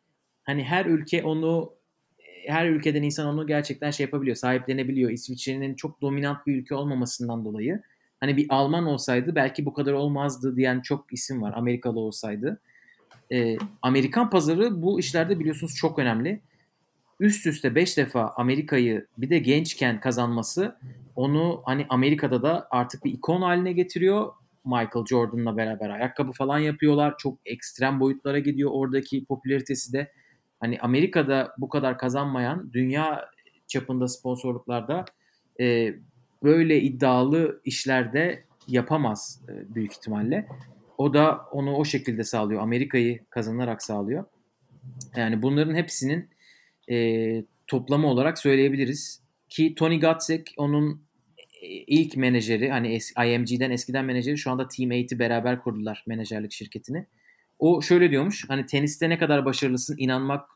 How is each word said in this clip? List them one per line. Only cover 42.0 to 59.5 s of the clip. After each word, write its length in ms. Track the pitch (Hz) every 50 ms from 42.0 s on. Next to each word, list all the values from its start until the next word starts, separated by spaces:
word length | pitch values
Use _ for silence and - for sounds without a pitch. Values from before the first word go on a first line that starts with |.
| 135 127 113 110 110
sağlıyor. 380 | - - 113 107 101 107 101
Amerika'yı 580 | 107 113 120 123 139 143 - 123 117 117 120 113 - _
kazanarak 540 | - 123 107 110 113 123 127 120 113 107 -
sağlıyor. 420 | - 107 104 101 104 131 170 202 - _ _ _ _ _ _ _ _ - - - - - - - - -
Yani 260 | 123 113 110 113 110
bunların 340 | 117 135 139 147 156 160 160
hepsinin, 540 | 175 175 170 - - 131 135 151 175 - - _ _ _ _ _ _ _ _ _ _ _ -
e, 520 | 123 117 117 113 113 113 113 110 113 113 107 _ _ _ _ -
toplamı 400 | - 127 127 127 143 147 156 147
olarak 320 | 127 123 135 160 165 -
söyleyebiliriz. 840 | - 143 135 135 139 139 135 139 135 120 143 147 - - - - _ _ _ _ _ -
Ki 260 | - - 160 160 156
Tony 240 | - 160 160 170 160
Gatzek 540 | 156 160 160 160 - - 160 160 - - - -
onun, 440 | 143 143 147 147 151 147 147 - _ _ _ _ _ _ _ _ - _ _ -
e, 60 | 90 87
ilk 500 | 95 95 - - 143 160 160 151 - 135
menajeri, 540 | 131 127 123 120 107 113 113 107 120 135
hani 240 | 135 123 117 113 113
es-, 320 | 113 - - - 123 120 117
I 120 | 120 120
M 40 | 123
G'den 280 | 110 123 123 131 131
eskiden 340 | 123 123 - - 127 135 131
menajeri, 320 | 131 123 123 120 135 147 147
şu 140 | - 135
anda 160 | 127 131 131 127
Team 240 | - - 127 123
eight'i 280 | 120 123 123 123 131 120
beraber 420 | 123 117 117 117 110 123 123 123
kurdular 420 | - 123 107 107 107 113 107 - - 117
menajerlik 440 | 113 113 110 - 113 107 107 101
şirketini. 540 | - - 107 - - 107 - - 135 170 202 _ _ _ _ _ _ _ _ _ _ -
O 220 | - 160 175 151
şöyle 300 | - - 175 175 175 165
diyormuş, 380 | 139 135 147 196 202 - - -
hani 160 | 135 139 127
teniste 440 | - - 139 147 147 147 - 170 160
ne 80 | 165 165
kadar 280 | 170 147 147 143 131
başarılısın 500 | 135